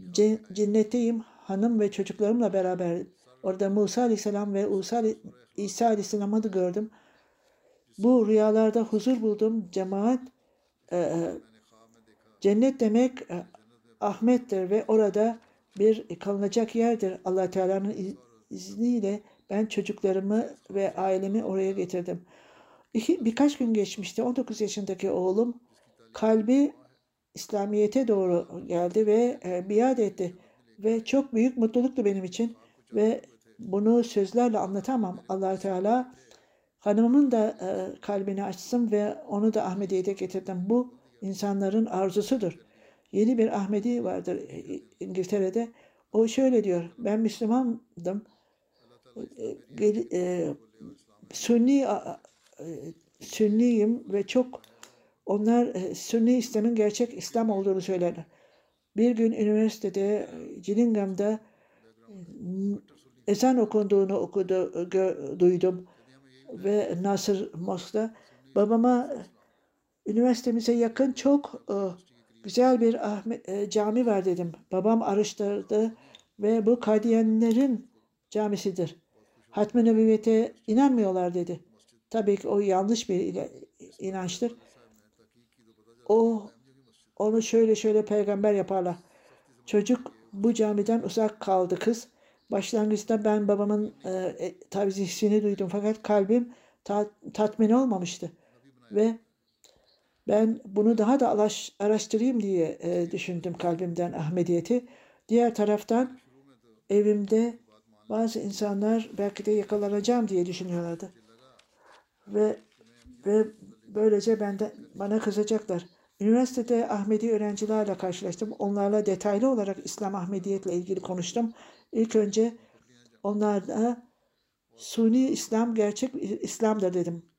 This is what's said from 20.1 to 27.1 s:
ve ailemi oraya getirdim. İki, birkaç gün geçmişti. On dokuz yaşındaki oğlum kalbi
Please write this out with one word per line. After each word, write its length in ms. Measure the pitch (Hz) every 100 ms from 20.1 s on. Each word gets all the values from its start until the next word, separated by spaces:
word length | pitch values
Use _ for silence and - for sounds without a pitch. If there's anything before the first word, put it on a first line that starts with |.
| 190 196 214 - - -
ve 240 | 196 196 -
ailemi 480 | 190 190 196 214
oraya 280 | 220 190 190
getirdim. 520 | 196 180 175 175 175 - - _ - _ _ _
İki, 300 | 226 220 349
birkaç 340 | 226 226 285 285
gün 160 | 240
geçmişti. 480 | 220 190 - 180 -
On 140 | 247 247
dokuz 240 | 240 214
yaşındaki 500 | 208 208 196 185 190
oğlum 500 | 175 185 196 240 240 _ _ _ _ _
kalbi 600 | - 220 220 214 269 285 - _ _ _